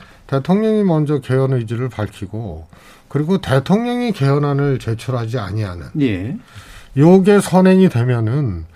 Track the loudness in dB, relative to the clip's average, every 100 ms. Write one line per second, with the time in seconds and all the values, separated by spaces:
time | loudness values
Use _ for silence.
0 | -20 -18 -6 -4 0 0 2 2 2 2
1 | 0 -2 0 0 0 -2 -2 -6 -6 -6
2 | -8 -8 -12 -10 -10 -12 -16 -20 -20 -20
3 | -8 -4 -2 -2 0 0 2 0 0 -2
4 | -4 -2 0 0 0 0 0 -2 -4 -6
5 | -4 -6 -4 -6 -6 -6 -6 -8 -8 -2
6 | -2 -2 -6 -10 -14 -20 -20 -20 -6 2
7 | 6 6 6 4 4 4 6 6 4 2
8 | 0 0 0 -2 -4 -6 -12